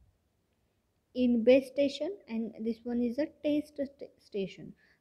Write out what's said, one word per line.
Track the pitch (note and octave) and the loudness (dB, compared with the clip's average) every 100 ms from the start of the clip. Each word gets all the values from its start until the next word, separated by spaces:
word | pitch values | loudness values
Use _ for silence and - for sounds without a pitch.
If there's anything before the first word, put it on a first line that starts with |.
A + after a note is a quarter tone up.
| _ _ _ _ _ _ _ _ _ _ _ B3+ | _ _ _ _ _ _ _ _ _ _ _ 0
in | B3 A#3+ | 2 4
base | A3+ C4 C4 | 6 6 4
station, | - C#4+ - D#4 G4+ - | 0 0 0 -8 -8 -10
and | A3+ A3+ - | -8 -8 -6
this | A3 A3+ | -6 -6
one | A#3+ A#3+ | -6 -2
is | A#3+ A#3+ | -2 -2
a | D#4 - | -4 -4
test | D4+ D4 D4 - | -2 0 -2 -8
st-, | C#4 - - _ | -8 -8 -20 _
station. | _ G#3 F#3 - - - _ _ | _ -6 -6 -8 -18 -20 _ _